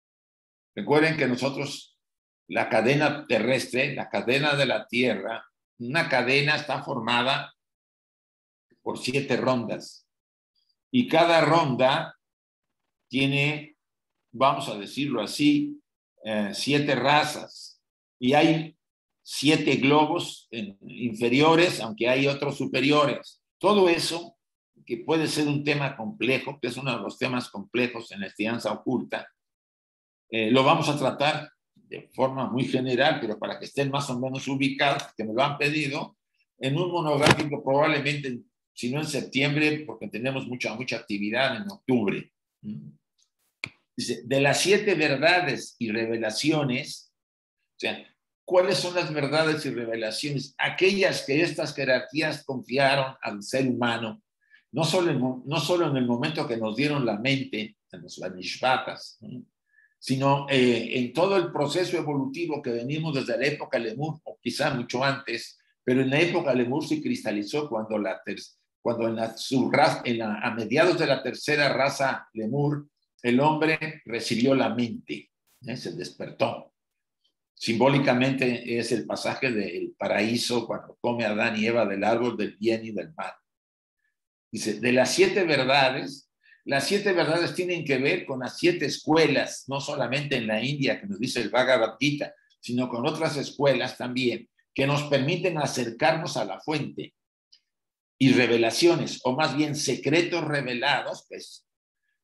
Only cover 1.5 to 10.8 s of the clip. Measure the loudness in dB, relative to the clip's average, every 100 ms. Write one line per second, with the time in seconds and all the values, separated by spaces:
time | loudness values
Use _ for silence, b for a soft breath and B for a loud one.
1.5 | -4 -8 -10 -16 _ _ _ _ _ -6
2.5 | -2 2 2 4 4 2 -2 -2 0 2
3.5 | 0 0 -2 -2 -4 -6 -4 0 0 2
4.5 | 0 0 -2 -2 0 0 0 -4 -8 -12
5.5 | _ _ -12 -4 -2 0 0 2 2 2
6.5 | 0 -2 -6 -6 -4 0 0 0 -2 -6
7.5 | _ _ _ _ _ _ _ _ _ _
8.5 | _ _ _ -8 -6 -2 -2 0 0 2
9.5 | 0 -2 -8 -12 -20 _ _ _ _ _
10.5 | _ _ _